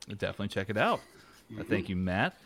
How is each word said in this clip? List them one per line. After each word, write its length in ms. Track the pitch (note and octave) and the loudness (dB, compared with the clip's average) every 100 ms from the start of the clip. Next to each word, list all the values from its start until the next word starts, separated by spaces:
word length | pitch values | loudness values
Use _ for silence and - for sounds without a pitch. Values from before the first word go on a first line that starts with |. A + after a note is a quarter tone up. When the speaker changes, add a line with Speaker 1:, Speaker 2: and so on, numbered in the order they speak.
| - G2+ | -12 -4
Speaker 1:
definitely 300 | F#2+ - G2+ | -4 -2 -2
check 220 | G2 F#2+ | -2 0
it 60 | G#2 | 2
out. 240 | G3+ G#3 | 2 2
Uh, 540 | - - - - - | -4 -20 -20 -20 -14
Speaker 2:
Mm-hmm. 80 | G#2+ | -8
Speaker 1:
thank 260 | - G2+ F2+ | -2 0 0
you, 80 | F#2 | 0
Matt. 400 | F#2 F#2+ D#3+ - | 2 2 2 -2